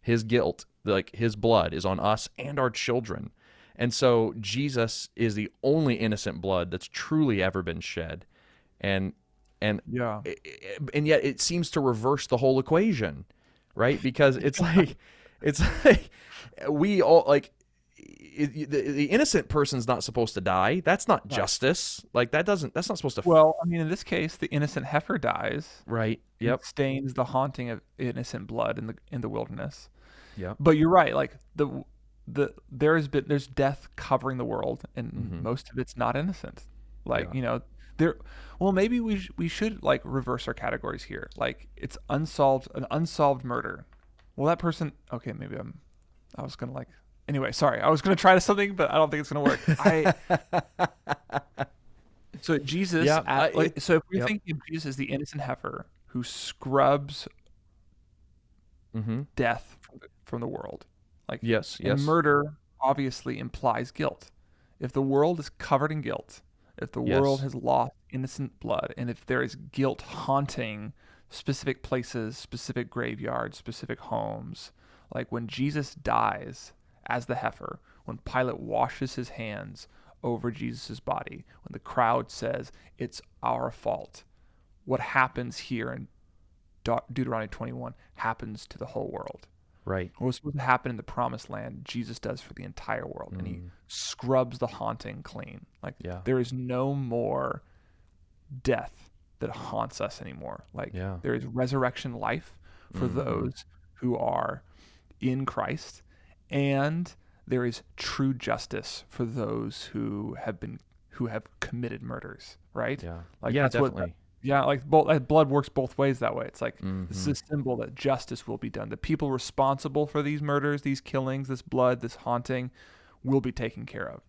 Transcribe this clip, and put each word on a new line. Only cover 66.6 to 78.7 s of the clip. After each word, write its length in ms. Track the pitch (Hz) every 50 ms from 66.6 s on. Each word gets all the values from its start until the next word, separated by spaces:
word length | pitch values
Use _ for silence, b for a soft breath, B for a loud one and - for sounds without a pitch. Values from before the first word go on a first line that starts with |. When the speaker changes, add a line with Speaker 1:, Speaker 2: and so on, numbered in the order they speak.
| _ _ _
Speaker 2:
if 140 | - - -
the 120 | - -
Speaker 1:
Yes. 180 | 120 120 - 135
Speaker 2:
world 200 | 139 139 139 135
has 120 | 135 135 131
lost 380 | 127 - 123 131 127 120 127 _ _ _ _
innocent 480 | - 127 131 131 - - 139 - _ _
blood, 340 | - 117 - - - - -
and 120 | - 120 120
if 160 | 117 - -
there 160 | - 127 127
is 120 | 127 123 -
guilt 480 | 127 - 131 - 135 135 131 113 -
haunting 920 | - - - - - - 135 139 143 135 - - 120 110 107 104 104 113 - b b b b b b b
specific 560 | - - - - 135 - - 139 131 - -
places, 520 | - 135 127 120 - - 123 113 110 127
specific 540 | - - - - 120 - - 131 127 123 -
graveyards, 680 | - 120 117 120 117 104 123 110 120 120 113 104 - -
specific 420 | - - 113 - - - 120 -
homes, 720 | - - 113 117 107 107 110 107 - 113 - - - - b b b b b b b b -
like, 160 | 123 123 _
when 160 | 123 120 117
Jesus 480 | 107 - 120 131 147 147 151 139 - -
dies 800 | - - - 113 113 113 107 101 104 - - 127 - - - - _ _ _ _ _ _
as 200 | - 123 123 120
the 100 | - 123
heifer, 420 | - - 113 - - - - - - b b b b b
when 120 | - - -
Pilate 400 | _ - - 127 127 127 - -
washes 560 | 123 113